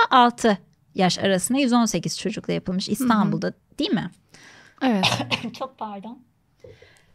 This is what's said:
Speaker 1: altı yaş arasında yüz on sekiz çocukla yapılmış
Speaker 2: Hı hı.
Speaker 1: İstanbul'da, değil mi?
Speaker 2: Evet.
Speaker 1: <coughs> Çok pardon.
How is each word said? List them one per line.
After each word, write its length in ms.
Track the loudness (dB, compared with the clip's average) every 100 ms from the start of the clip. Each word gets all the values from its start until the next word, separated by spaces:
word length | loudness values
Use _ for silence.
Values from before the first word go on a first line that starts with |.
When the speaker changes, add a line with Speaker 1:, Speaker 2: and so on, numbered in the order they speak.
| 6
Speaker 1:
altı 480 | 6 4 4 0 0 -4 _ _
yaş 240 | 0 2 2
arasında 400 | 2 0 0 0
yüz 140 | 2
on 120 | 2
sekiz 340 | 2 -2 -4 -6
çocukla 340 | -6 -6 -6
yapılmış 340 | -6 -4 -4 -4
Speaker 2:
Hı 40 |
hı. 20 |
Speaker 1:
İstanbul'da, 600 | -2 2 2 2 0 -4 -8 _ -6
değil 120 | -2
mi? 180 | -2 -4 _ _ -20 -20 -20 -20 -4
Speaker 2:
Evet. 220 | 0 2 0 -2 -4
Speaker 1:
<coughs> 280 | -6 -8 -10
Çok 200 | -12 -10
pardon. 400 | -12 -12 -16 -18 _ _ _ _ -20 -20 -20 _ _